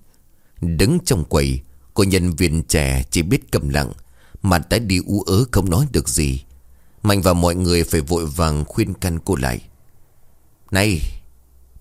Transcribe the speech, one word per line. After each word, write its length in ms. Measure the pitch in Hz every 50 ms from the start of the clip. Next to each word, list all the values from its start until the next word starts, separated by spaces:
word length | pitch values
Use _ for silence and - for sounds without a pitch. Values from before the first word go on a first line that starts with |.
| - - _ _ _ _ _ _ _ _ _ -
Đứng 380 | 92 85 82 76 98 104 170 180 -
trong 200 | - 131 90 76
quầy, 360 | - - 78 69 67 65 65 - - - - - - -
cô 100 | - 101
nhân 320 | 95 92 92 85 90 82
viên 260 | 73 95 82 76 82 76
trẻ 420 | - - 80 73 67 67 65 65 -
chỉ 120 | - 87 80
biết 280 | 87 127 147 - -
cầm 180 | - - - 69
lặng, 240 | 69 73 69 53 50 - - - - - - - - - -
mặt 160 | 98 90 85 - -
tái 100 | - 110
đi 200 | 117 98 95 90 -
ú 160 | - 98 98 -
ớ 220 | - 95 98 135 - -
không 180 | 101 95 95
nói 160 | 80 87 147 143 -
được 160 | 80 71 -
gì. 360 | - - 78 69 65 65 - - - - - - - - - - - - -
Mạnh 200 | 104 101 98 82
và 100 | 95 87
mọi 220 | 87 87 87 85
người 300 | 90 90 87 87 85 80
phải 160 | - - 82
vội 260 | 71 71 90 85 82
vàng 380 | 76 69 82 82 80 73 73 73
khuyên 300 | - - - 110 90 92
can 240 | - - 92 85 82
cô 180 | - - 92
lại. 240 | - 65 64 60 - - - - - _ - - - - - _ - - - - - - _ _ _ _ -
"Này, 300 | - 95 101 107 98 78 - - - - - - - - _ _ _ - - _ _ -